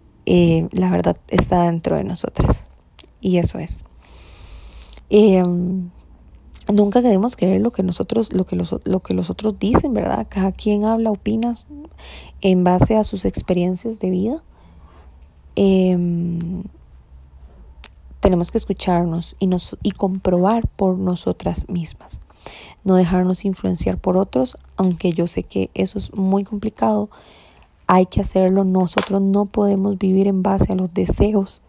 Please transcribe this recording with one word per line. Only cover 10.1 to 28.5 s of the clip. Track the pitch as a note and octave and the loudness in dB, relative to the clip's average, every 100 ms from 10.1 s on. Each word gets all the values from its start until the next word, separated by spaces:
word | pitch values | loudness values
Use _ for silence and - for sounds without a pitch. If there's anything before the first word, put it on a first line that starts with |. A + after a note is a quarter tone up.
| - A3 | -2 -4
Cada | G3+ F#3+ | -2 -2
quien | F#3 G#3 G#3 G#3+ | -2 -2 0 0
habla, | A3+ A3+ | 0 -2
opina | G3+ G#3 A3 A#3+ A#3 - D4 D#4 - - - - - | -2 -4 -2 -4 -6 -12 -20 -20 -20 -20 -20 -20 -2
en | G3 F#3 | 2 4
base | F3+ F3+ - A3 | 4 4 4 2
a | |
sus | G#3+ G3 G3 | 0 -4 -6
experiencias | - - F3+ F3+ F#3 A3+ A3 | -4 -2 0 0 -2 -6 -6
de | F#3+ | -4
vida. | F3+ G#3+ D#4+ - - - - - - - - - - - - | -2 -2 -4 -10 -20 -20 -20 -20 -20 -20 -20 -20 -20 -8 0
Em, | G3 F#3+ F#3 F3+ F3 E3+ F3 E3+ E3+ F3+ F#3+ - - - - - - - - - - - - - - - | 4 4 4 2 0 -2 -4 -4 -6 -8 -10 -16 -20 -20 -20 -20 -20 -20 -20 -20 -20 -20 -20 -20 -20 -2
tenemos | G3 F3+ E3+ | 2 2 0
que | A3+ | -4
escucharnos | - F#3+ - F3 F3 E3 - - | -4 -6 0 0 0 -4 -6 -4
y | F#3 | -2
nos-, | F3+ - - | -2 -4 -6
y | G#3 | -6
comprobar | - G3 F#3+ - F3 F#3+ A3+ A3+ | -2 -2 -2 0 2 2 0 -2
por | - F#3+ F#3 | -2 -2 0
nosotras | F#3 F3+ - - - E3+ - | -2 -4 -4 -4 -4 -6 -6
mismas. | F3 D#3+ - - - - _ - - - - | -6 -8 -12 -18 -20 -20 _ -20 -20 -20 -8
No | G3 F#3 | 2 4
dejarnos | F3 F3+ F#3 F#3 | 4 2 0 -2
influenciar | G3 F#3 F#3 F3+ F#3 F3+ | -4 -4 -4 -2 -2 -2
por | F#3+ F#3 | 0 0
otros, | G3 B3+ B3+ - - - | 0 -2 -2 -6 -12 -2
aunque | F#3+ E3 F3+ | 0 0 -2
yo | E3 E3+ | 0 -2
sé | - | -4
que | - F#3+ F#3 | -6 -4 -6
eso | - F#3+ G3 | -4 -4 -6
es | - | -8
muy | A3 F#3+ G3 F#3+ | -4 0 0 -2
complicado. | G3+ G#3+ - A3+ G#3+ G#3 - - - - - _ _ - | -6 -8 -2 0 0 -4 -10 -20 -20 -20 -20 _ _ 2
Hay | F#3 F#3 | 4 4
que | - | 0
hacerlo. | G3 F#3+ F#3 | -2 2 2